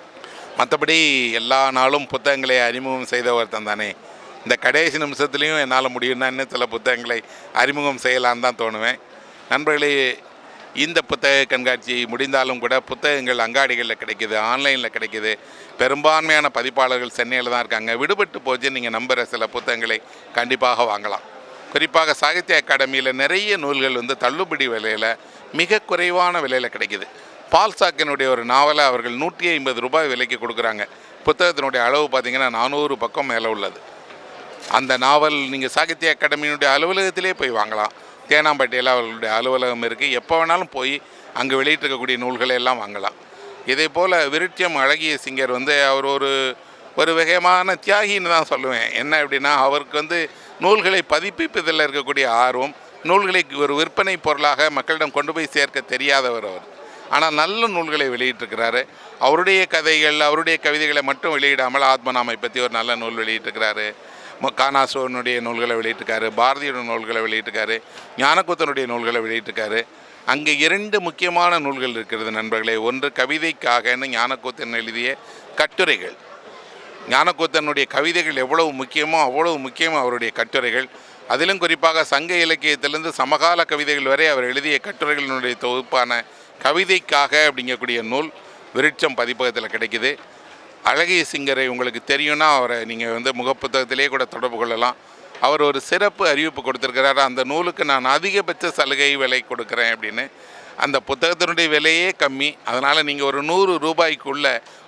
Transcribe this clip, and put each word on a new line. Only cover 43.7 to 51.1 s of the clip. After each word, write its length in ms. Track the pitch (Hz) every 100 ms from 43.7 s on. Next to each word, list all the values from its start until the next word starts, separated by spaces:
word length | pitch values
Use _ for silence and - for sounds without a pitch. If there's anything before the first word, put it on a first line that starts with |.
| 135 156
போல 400 | 160 185 175 143
விருட்சம் 460 | 156 180 - 180
அழகிய 440 | 147 135 156 156 143
சிங்கர் 260 | 135 131 127
வந்து 360 | 123 139 147 139
அவர் 180 | 135
ஒரு, 520 | 135 139 139 135 131 123 - - - -
ஒரு 180 | 156
வகையான 600 | 165 165 180 180 180 190 180
தியாகின்னு 440 | 202 208 208 202 170
தான் 200 | 165 156
சொல்லுவேன். 440 | 135 131 117 113
என்ன 320 | 117 143 156
அப்படின்னா 300 | 143 135 143
அவருக்கு 420 | 143 135 147 135 147
வந்து 340 | 156 170 156 - - -
நூல்களை 420 | 175 214 185 190 -